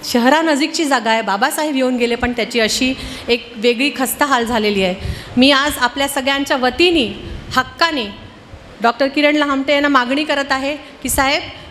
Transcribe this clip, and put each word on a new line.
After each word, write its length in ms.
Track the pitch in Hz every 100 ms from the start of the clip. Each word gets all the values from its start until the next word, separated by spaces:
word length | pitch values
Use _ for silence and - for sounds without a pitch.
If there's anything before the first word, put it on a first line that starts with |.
| -
शहरानजीकची 800 | 240 240 302 330 285 302 320 311
जागा 240 | 269 226
आहे, 120 | 226
बाबासाहेब 540 | 208 196 254 311 302 269
येऊन 220 | 254 254
गेले 180 | 233 233
पण 160 | 247
त्याची 280 | 240 214 240
अशी 340 | 220 - 262 262 - - -
एक 260 | 240 - 240
वेगळी 360 | 226 233 285 285
खस्ता 280 | 254 - 294
हाल 200 | 262 226
झालेली 380 | 233 214 202
आहे. 320 | 190 190 - - - -
मी 140 | 262
आज 200 | 277 285 285
आपल्या 300 | 247 262 277
सगळ्यांच्या 500 | 285 262 277 277 294
वतीने 680 | 247 247 349 330 220 202 - - - -
हक्काने 500 | 247 - 330 302 208 202 - - - - - -
डॉक्टर 260 | 226 233 277
किरण 280 | 277 294 302
लहामटे 380 | 285 277 269
यांना 140 | 285 294
मागणी 360 | 277 240 277
करत 280 | 302 285 277
आहे 240 | 269 269 294
की 340 | - - 254
साहेब 320 | - 269 302 - - -